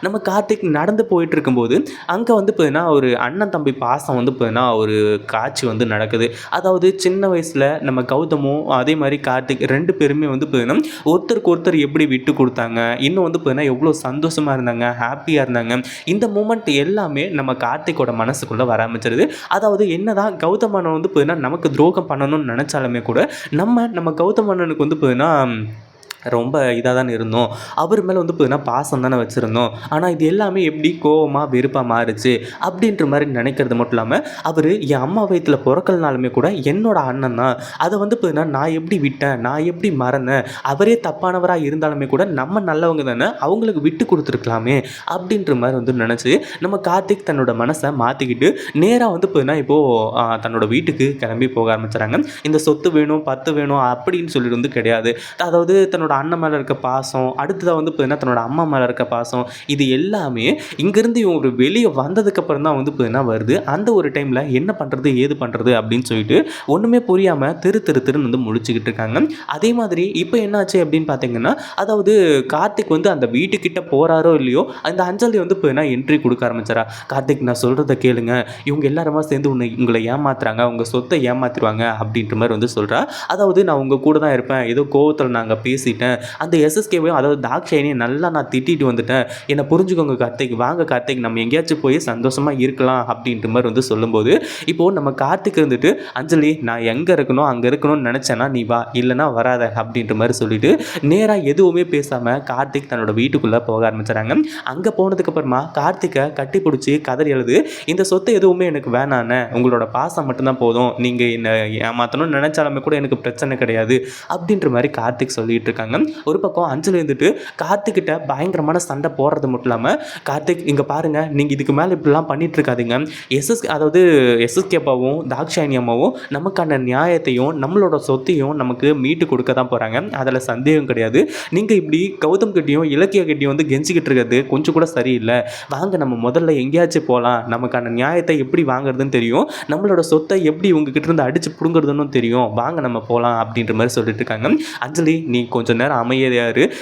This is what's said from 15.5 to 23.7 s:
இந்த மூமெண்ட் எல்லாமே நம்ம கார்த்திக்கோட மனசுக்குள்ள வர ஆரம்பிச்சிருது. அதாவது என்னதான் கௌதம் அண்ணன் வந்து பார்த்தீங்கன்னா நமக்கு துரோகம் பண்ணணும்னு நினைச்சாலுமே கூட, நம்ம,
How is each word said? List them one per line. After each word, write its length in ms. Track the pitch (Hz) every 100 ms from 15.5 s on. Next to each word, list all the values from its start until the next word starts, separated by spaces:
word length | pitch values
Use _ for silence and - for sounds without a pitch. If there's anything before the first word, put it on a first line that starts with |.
| 120 117 123 127 -
இந்த 240 | - 196 226
மூமெண்ட் 420 | 202 208 226 214 143
எல்லாமே 520 | 143 208 180 139 175
நம்ம 240 | 151 131
கார்த்திக்கோட 600 | 127 120 143 170 160 123
மனசுக்குள்ள 520 | 117 113 117 - 113 123
வர 200 | 110 113
ஆரம்பிச்சிருது. 400 | 117 120 117 202 - -
அதாவது 420 | 190 208 202 208
என்னதான் 460 | 165 208 196 208 180
கௌதம் 400 | 160 202 226 196
அண்ணன் 160 | 170
வந்து 160 | 160 170
பார்த்தீங்கன்னா 280 | 151 143 165
நமக்கு 320 | 131 165 160
துரோகம் 380 | 135 156 190 175
பண்ணணும்னு 440 | 139 139 156 135
நினைச்சாலுமே 500 | 117 147 147 131 120
கூட, 180 | 117 117 302 - -
நம்ம, 360 | 147 202